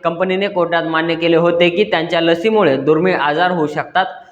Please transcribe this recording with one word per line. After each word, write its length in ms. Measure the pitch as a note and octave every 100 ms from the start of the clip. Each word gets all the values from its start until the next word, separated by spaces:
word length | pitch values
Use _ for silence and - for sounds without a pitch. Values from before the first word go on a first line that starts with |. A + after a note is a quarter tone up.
कंपनीने 440 | E3 E3+ F#3 F#3 G3+
कोर्टात 360 | F3 E3 E3+
मान्य 320 | E3 D#3+ E3 D#3+
केले 220 | E3 E3
होते 320 | E3+ E3+ F3
की 140 | E3+
त्यांच्या 380 | G#3 E3+ E3 E3+
लसीमुळे 560 | E3 E3 A3 A3 E3+ C3+
दुर्मिळ 380 | C3+ D#3+ F#3 D#3
आजार 360 | D3 D3+ F3+
होऊ 160 | F3+ D3
शकतात, 380 | D3+ C#3 F3+ F#3+ - -